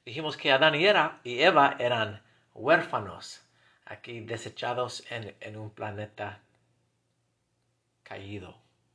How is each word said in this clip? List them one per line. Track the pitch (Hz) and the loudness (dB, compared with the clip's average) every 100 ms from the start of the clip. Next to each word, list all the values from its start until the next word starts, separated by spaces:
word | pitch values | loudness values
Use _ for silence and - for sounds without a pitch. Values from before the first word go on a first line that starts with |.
dijimos | - 120 151 147 | -14 -8 -8 -4
que | 151 | 4
Adán | 135 156 147 | 6 6 4
y | 190 | 4
era, | 190 156 - | 4 2 -2
y | 123 120 | -8 4
Eva | 165 165 139 - | 6 8 6 4
eran | 120 120 107 101 _ _ _ | 0 0 -2 -6 _ _ _
huérfanos, | - 113 170 - 127 101 85 - - _ _ _ _ - | -6 2 2 2 -6 -6 -12 -16 -20 _ _ _ _ -20
aquí | - - 117 | -18 -14 -12
desechados | 110 117 113 - 120 123 123 - - | -8 -8 -10 -8 -6 -4 -4 -6 -12
en, | 120 107 - | -12 -12 -14
en | 110 107 | -16 -14
un | 110 | -14
planeta | - 107 101 107 - 104 98 _ _ _ _ _ _ _ _ _ _ _ _ _ _ _ _ | -10 -10 -8 -12 -10 -12 -12 _ _ _ _ _ _ _ _ _ _ _ _ _ _ _ _
caído. | - 101 98 104 90 87 _ _ _ | -18 -16 -12 -12 -14 -20 _ _ _